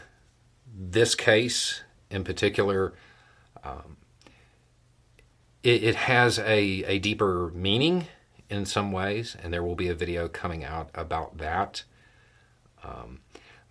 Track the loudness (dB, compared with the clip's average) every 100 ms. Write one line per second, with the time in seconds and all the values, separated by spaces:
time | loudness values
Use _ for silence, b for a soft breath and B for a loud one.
0 | B B B _ _ _ -20 -14 -2 2
1 | 4 4 6 6 4 -2 -2 -6 -10 _
2 | -8 -6 -4 0 0 2 2 2 0 b
3 | b b b b b -16 -14 -12 -14 -20
4 | _ _ b b b b b b _ _
5 | _ _ _ _ _ _ 2 4 4 2
6 | 2 6 6 4 2 4 4 0 -2 0
7 | 0 2 2 0 -2 -4 0 2 2 2
8 | -2 b b b -10 -8 -4 -2 -2 -2
9 | -2 -2 -6 -10 -6 -4 -4 -2 -2 -2
10 | -4 -4 -4 -6 -6 -6 -8 -10 -10 -10
11 | -6 -6 -6 -10 -6 -4 -4 -6 -16 b
12 | b b b b b b b _ -16 -14
13 | -16 -18 _ B B B B